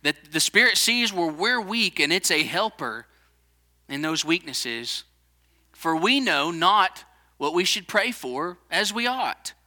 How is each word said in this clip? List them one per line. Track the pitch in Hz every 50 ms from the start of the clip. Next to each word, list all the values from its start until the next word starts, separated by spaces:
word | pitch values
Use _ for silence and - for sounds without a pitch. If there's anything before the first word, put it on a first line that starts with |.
That | - 147 151 - - -
the | - 160
Spirit | 151 - - 202 240 247 196 -
sees | - - 233 240 240 220
where | 202 185 170 165
we're | 151 151 185 233 254 240
weak, | 214 185 214 233 220 185 - -
and | 151 143
it's | 165 196 - -
a | 180 151
helper | 156 - - 175 214 220 - - 147 120 110 113 - _ _ _ _ _ _ _ _ _ _ _ _ _ _ _ _ -
in | 143 139
those | 151 156 160 151 -
weaknesses. | 147 165 180 175 - 117 - - 127 117 117 117 117 - - - _ _ _ _ _ _ _ _ _ _ _ _ _
"For | _ - - 165 165
we | 160 165 214 262 277
know | 262 214 160 143 143 165
not | 170 165 165 185 202 214 185 185 - - - _ _ _ _ _ _ _
what | 143 147 160
we | 175 185
should | 180 - 214 180 -
pray | - 214 202 247
for | 240 - - 131 127 139 156 175 180 _ _ _
as | 170 175 214 196
we | 202 233 240
ought." | 247 254 262 226 135 - _ _ - - _ _